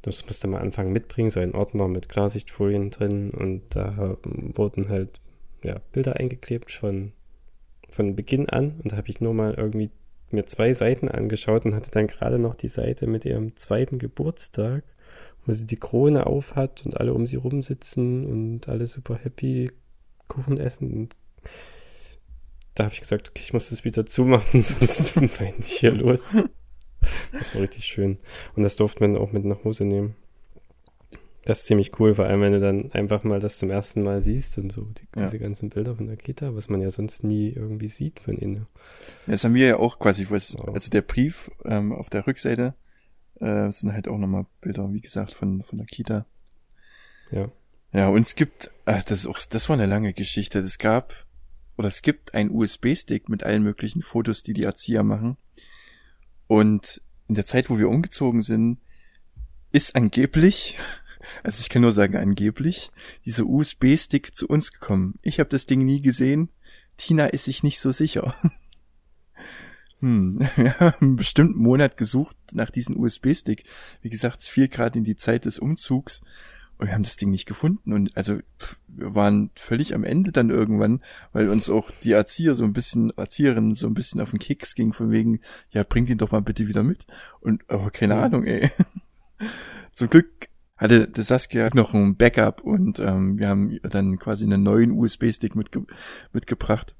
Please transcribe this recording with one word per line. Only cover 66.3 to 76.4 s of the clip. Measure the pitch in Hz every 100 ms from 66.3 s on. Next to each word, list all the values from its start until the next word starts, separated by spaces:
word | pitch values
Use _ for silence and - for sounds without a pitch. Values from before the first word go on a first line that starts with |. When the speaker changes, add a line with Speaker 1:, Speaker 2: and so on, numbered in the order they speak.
| 143 165 _ - - _ _
Speaker 2:
Tina | - 156 147
ist | 156
sich | - 131
nicht | 147 -
so | 135
sicher. | 131 156 - - -
<laughs> | 165 - - - _ _ _ _ _ - - - - - - _
Hm, | 131 117 92 101
<laughs> | 139 -
wir | 123 -
haben | 175 -
einen | 139 127
bestimmten | 104 - 165 -
Monat | 113 127 143 -
gesucht | 120 127 151 - -
nach | - 117
diesem | - 120 -
U-S-B-Stick. | 120 - 131 147 - 110 - - - -
Wie | 117
gesagt, | 107 120 -
es | -
fiel | - 135
gerade | - 117 120
in |
die | 110 107
Zeit | - 117
des | - -
Umzugs. | 139 160 - 131 - - - -